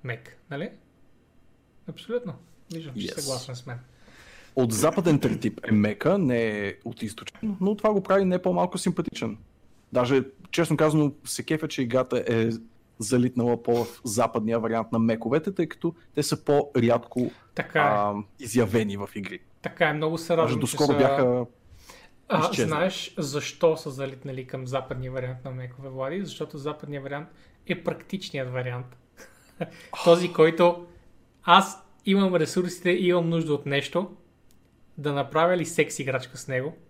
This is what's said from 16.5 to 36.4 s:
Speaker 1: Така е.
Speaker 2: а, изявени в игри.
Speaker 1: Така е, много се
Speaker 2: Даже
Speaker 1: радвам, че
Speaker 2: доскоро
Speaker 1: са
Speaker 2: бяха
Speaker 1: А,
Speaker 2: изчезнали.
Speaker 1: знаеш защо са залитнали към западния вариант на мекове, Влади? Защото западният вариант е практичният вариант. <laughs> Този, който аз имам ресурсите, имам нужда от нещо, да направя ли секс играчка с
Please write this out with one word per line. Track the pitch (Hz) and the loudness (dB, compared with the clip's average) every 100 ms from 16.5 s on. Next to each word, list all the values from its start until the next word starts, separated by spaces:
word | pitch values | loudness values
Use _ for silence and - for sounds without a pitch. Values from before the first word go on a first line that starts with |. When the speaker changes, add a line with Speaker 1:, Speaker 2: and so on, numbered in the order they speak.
| 143 143 131 117 120 - 127 123 - _ | 2 2 2 2 2 0 -4 -4 -6 _
Speaker 1:
Така | - - 160 | -8 -2 2
е. | |
Speaker 2:
а, | 147 104 104 104 104 - | 2 2 0 -2 -8 -14
изявени | 120 117 107 113 107 98 | -2 0 2 2 0 -4
в | 98 | -8
игри. | - 95 101 - _ | -8 -10 -12 -16 _
Speaker 1:
Така | - - 160 | -12 0 2
е, | |
много | 151 160 165 | 2 -2 -4
се | - | 0
Speaker 2:
Даже | 165 | 2
Speaker 1:
радвам, | - | 2
че | 123 | 2
Speaker 2:
доскоро | 123 - 147 | -2 2 2
Speaker 1:
са | 143 | 6
Speaker 2:
бяха | 139 139 127 123 120 _ - - - - - _ _ | 4 4 2 2 -2 _ -20 -20 -20 -20 -20 _ _
Speaker 1:
А, | 170 | 0
Speaker 2:
изчезнали. | 165 202 156 | 2 2 0
Speaker 1:
знаеш | 151 185 - - - | 2 0 -2 -10 -6
защо | 147 143 - - 170 156 | -4 -4 -6 2 2 2
са | 151 | -4
залитнали | 131 135 131 139 131 131 | -8 -8 -8 -12 -10 -10
към | 135 127 | -10 -6
западния | 135 131 127 127 | -6 -6 -8 -6
вариант | 131 127 127 | -6 -8 -8
на | 135 | -10
мекове, | 127 123 127 135 | -12 -12 -14 -14
Влади? | 131 131 180 | -8 -6 -4
Защото | 190 - 151 151 | -8 -8 -10 -8
западният | 139 147 147 143 | -8 -10 -10 -10
вариант | 139 143 160 - - _ - | -8 -10 -10 -20 -20 _ -8
е | 175 | -6
практичният | - 156 - 190 - 143 127 | -4 -8 -8 -10 -8 -8 -6
вариант. | 127 127 123 127 - _ _ - _ _ - | -6 -6 -8 -12 -20 _ _ -20 _ _ -12
<laughs> | 160 - - - | -12 -12 -16 0
Този, | 175 170 180 | 6 6 4
който | 175 160 165 175 175 - - - - _ _ | 4 4 6 4 4 -10 -20 -20 -20 _ _
аз | - 180 196 - - - - | 6 6 6 -8 -20 -10 0
имам | 196 196 | 2 4
ресурсите, | 175 151 - 180 - 180 | 2 0 0 -4 -2 0
имам | 180 180 175 165 | 2 4 2 2
нужда | 165 156 | 0 0
от | 143 139 | -2 0
нещо, | 139 - 170 196 - _ _ _ - _ _ _ - | -2 -2 -4 -4 -10 _ _ _ -20 _ _ _ -8
да | 147 | -4
направя | 139 135 156 170 180 | -2 0 2 4 2
ли | 160 | 0
секс | - 147 - | 0 0 0
играчка | 135 131 - | -4 -4 -6
с | - | -14